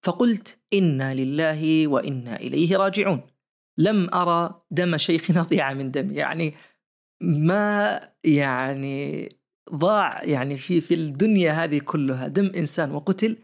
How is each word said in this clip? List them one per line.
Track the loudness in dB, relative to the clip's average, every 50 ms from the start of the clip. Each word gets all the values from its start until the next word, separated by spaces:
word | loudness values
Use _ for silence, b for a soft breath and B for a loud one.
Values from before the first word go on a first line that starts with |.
فقلت: | -2 -4 0 2 2 2 2 0 -4 -14 -20 _ _ _
"إنا | 0 2 4 4 2 2 -2 -2 -2
لله | -2 -2 -2 0 0 0 0 0 0 0 2 2 4 4
وإنا | 2 2 0 0 -2 -6 -6 -6 -8 -10
إليه | -8 -8 -4 0 0 2 2 4
راجعون". | 2 2 2 2 0 0 0 0 -2 -4 -12 _ _ _ _ _ _ _ _ _ 2
لم | 2 4 4 2 0 0 0
أرى | 0 2 2 2 0 0 -2 -6 -12 _ _
دم | -2 0 0 0 0
شيخ | 0 0 2 0 0 2 2
نضيع | 2 2 2 2 0 0 0 0 -2
من | -4 -6 -4
دم، | -4 -4 -4 -4
يعني | -2 -2 -2 -2 -2 -2 -4 -4 -4 B B B B B _ _ _ _ _ _ _ _
ما | -2 0 0 2 2 2 2 2 2 0 0 0 0 0 -2 -4 -8 -14 _ _ 2
يعني | 2 4 4 2 0 0 -2 -2 -4 -4 -4 -6 -6 -6 -6 -6 -6 -6 -8 -8 -10 -14 _ _ _ _ _ _ -10 -4
ضاع | 0 2 2 4 2 2 0 -2 -4 -2
يعني | -2 0 0 0 -4 -6
في، | -8 -4 0 0 0
في | 2 2 0
الدنيا | 0 0 -4 -2 0 2 4 4 4 4 2
هذه | 2 0 0 0 -2 -2
كلها | -2 -2 -2 -2 0 0 -2 -4 -6 -2
دم | 0 0 0 0 0
إنسان | -2 -2 -2 0 0 -2 -2
وقتل | -4 -6 -2 -2 0 0 0 -2 -2 -6